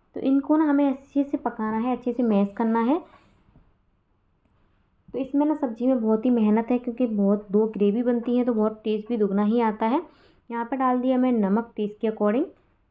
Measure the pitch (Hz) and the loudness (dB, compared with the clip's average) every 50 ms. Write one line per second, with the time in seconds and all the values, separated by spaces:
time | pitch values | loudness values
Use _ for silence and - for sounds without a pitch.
0 | _ _ - - - 269 269 277 269 294 302 311 320 294 277 285 285 277 262 - | _ _ -10 -4 0 0 0 2 2 2 2 2 4 4 2 2 2 2 0 -4
1 | - - - 277 277 285 - 277 - 240 233 - 220 220 220 220 233 254 247 247 | -8 -4 -2 -2 -2 -2 -4 -4 -4 -6 -6 -4 -4 -4 -2 -2 -2 -2 -4 -4
2 | 247 247 240 262 247 226 208 196 202 202 - - 226 226 226 226 226 240 302 359 | -4 -4 -2 0 0 2 2 2 2 0 -2 -2 -2 0 0 2 2 2 0 0
3 | - - - - _ _ _ _ _ _ _ _ _ _ _ _ _ _ _ _ | -2 -8 -18 -20 _ _ _ _ _ _ _ _ _ _ _ _ _ _ _ _
4 | _ _ _ _ _ _ _ _ _ _ _ _ _ _ _ _ _ _ _ _ | _ _ _ _ _ _ _ _ _ _ _ _ _ _ _ _ _ _ _ _
5 | _ - - 247 269 262 - 277 302 302 302 302 285 240 220 - 240 262 262 247 | _ -12 -10 -8 -6 -2 0 0 0 0 0 -2 -4 -6 -4 -2 0 0 0 2
6 | 220 220 220 220 226 254 247 233 214 214 214 226 226 - 247 240 247 240 233 - | 2 0 0 2 2 2 2 2 2 2 2 2 2 0 -2 -2 -2 -4 -4 -2
7 | 254 233 214 202 196 196 208 208 208 - 190 208 220 214 214 196 208 202 202 240 | -2 -2 0 0 2 2 0 0 -2 -2 0 0 0 0 0 0 0 2 2 0
8 | 233 247 240 233 233 247 240 247 240 247 233 214 214 214 214 214 - 220 220 214 | 0 0 -2 -2 -2 -2 -2 0 0 0 0 0 0 -2 -2 -4 -4 -4 -4 -4
9 | 214 - 240 220 208 196 190 202 208 208 226 240 233 220 208 214 220 226 262 330 | -4 -4 -2 -2 0 0 0 0 0 2 2 2 0 0 0 -2 -2 0 0 -2
10 | 330 - _ _ _ _ _ _ _ - 233 233 233 - 277 254 262 254 247 247 | -2 -6 _ _ _ _ _ _ _ -10 -8 -8 -6 -4 -2 0 0 2 2 2
11 | 240 262 254 254 254 254 247 220 202 190 202 226 226 226 - - 208 208 - - | 2 2 2 2 2 2 2 2 2 2 2 0 0 -4 -6 -6 -6 -6 -6 -4
12 | - 220 220 - 208 208 214 262 359 - - _ _ _ _ _ _ _ | -4 -4 -2 0 0 0 2 0 -2 -4 -8 _ _ _ _ _ _ _